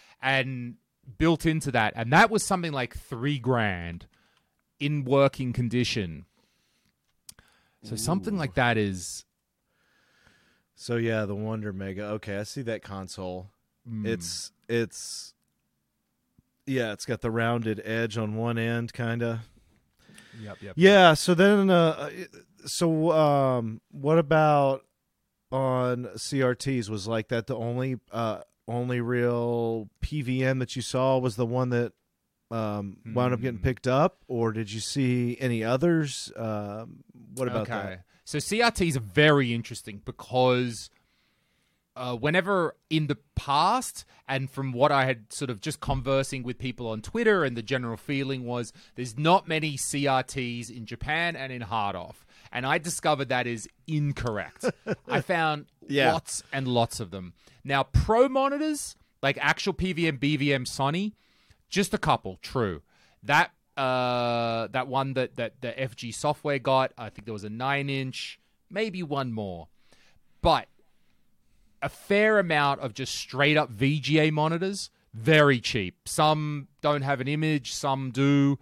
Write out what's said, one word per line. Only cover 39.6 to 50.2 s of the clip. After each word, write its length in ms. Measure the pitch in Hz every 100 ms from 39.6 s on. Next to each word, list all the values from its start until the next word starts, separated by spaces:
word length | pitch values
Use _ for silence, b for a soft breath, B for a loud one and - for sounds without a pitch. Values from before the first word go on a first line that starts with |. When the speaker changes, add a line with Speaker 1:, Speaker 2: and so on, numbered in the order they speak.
| - 117 - 101
Speaker 1:
because, 840 | - - - 127 127 123 123 113 - _ _ _ _ _ _ _ _ _ _ -
uh, 200 | 127 120
whenever 600 | 139 180 185 196 160 - _
in 180 | 160 147
the 100 | 147 _ -
past, 680 | - 143 175 247 - - - b -
and 240 | 135 131
from 220 | - 135
what 180 | 123 143
I 140 | 139 131
had 260 | 120 104
sort 180 | - 135
of 120 | 107
just 180 | 156 -
conversing 640 | - 135 127 135 135 135
with 140 | 120 -
people 300 | 127 113 117
on 120 | 110
Twitter 440 | - 226 226 196 143
and 100 | 120
the 60 |
general 340 | 110 131 120 113
feeling 480 | - 139 135 131 120
was, 280 | 123 117 b b -
there's 220 | 123 113
not 300 | 156 190 -
many 300 | 156 156 135
C 300 | - 143 139
R 160 | 131